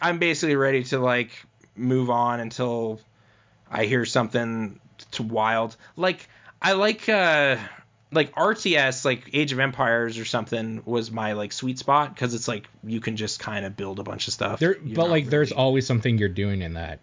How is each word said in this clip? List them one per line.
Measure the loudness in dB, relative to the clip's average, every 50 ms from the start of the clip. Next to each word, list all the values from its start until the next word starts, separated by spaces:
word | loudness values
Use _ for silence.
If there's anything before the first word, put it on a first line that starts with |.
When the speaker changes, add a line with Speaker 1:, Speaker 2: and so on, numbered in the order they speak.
Speaker 1:
I'm | 0 0 0 2
basically | 0 0 0 2 2 2 4
ready | 4 4 4 4 2 2
to, | 0 0 2
like, | 2 2 2 2 0 -4 -8 -18 -20 _ _ _ -20 _ _
move | -2 0 2 2 2 2 2
on | 2 2 2 0 0 -2
until | -6 -8 -6 -4 -4 -2 -2 -2 -4 -4 -6 -8 -12 _ _ _ _ _ _ _ _ _ _ _ _ -8
I | -2 -2 0
hear | 2 2 0 0
something | 2 2 0 0 2 0 -2 -2 -2 -2 -4 -4 -6 -8 -14 -20 -20 _ -20 -18 -10
t-, | -8 -6
wild. | -6 -2 0 0 2 2 2 0 -2 -4 -6 -14 -20 -18 _
Like, | -2 -2 -2 -2 -4 -10 -20 -20 -20 -20 -20 -8 _
I | 0 2
like, | 2 4 2 0 0 0 0 0
uh, | 2 4 4 4 4 4 4 4 2 0 -4 -10 -16 -18 -20 _ _ _ _ _
like, | 0 2 2 2 2
R | 2 2 2 2
T | 2 0 2 4
S, | 4 4 2 0 0 0
like, | 0 0 0 -4 -2
Age | 0 0 0 0
of | 0 0
Empires | 0 0 2 2 4 4 4 4 2 0 -2 -6
or | -4
something | -2 -2 -2 -2 -2 -4 -4 -4 -6 -8 -8 -6
was | -2 -2 -2 -2 -4
my, | -4 -4 -4 -2
like, | -2 -4 -6 -6
sweet | -8 -6 -6 -4 -6 -4
spot, | 0 2 2 2 2 0 -4
'cause | -4 -4 -4 -4
it's | -4 -4 -6
like, | -6 -6 -10 -16 _ _ -8
you | -6 -6 -4
can | -4 -4 -4
just | -4 -4 -6 -6 -8
kinda | -8 -8 -6 -6 -8 -8
build | -8 -8 -8 -8 -8 -8
a |
bunch | -8 -8 -8 -8 -6 -8
of | -4
stuff. | -4 -4 -4 -2 0
Speaker 2:
There, | 0 0 0 -2 -4
Speaker 1:
You're | -4 -2
Speaker 2:
but, | 0 2
Speaker 1:
not | 2
Speaker 2:
like, | 2 0 2 2
there's | 2 2 2 2
Speaker 1:
really | 2 2
Speaker 2:
always | 2 4 2 2 2
something | 2 0 0 2 2 2 2
you're | 2 0
doing | 0 -2 -2 0 -2 -2
in | -4 -4 -6
that. | -6 -8 -8 -10 -12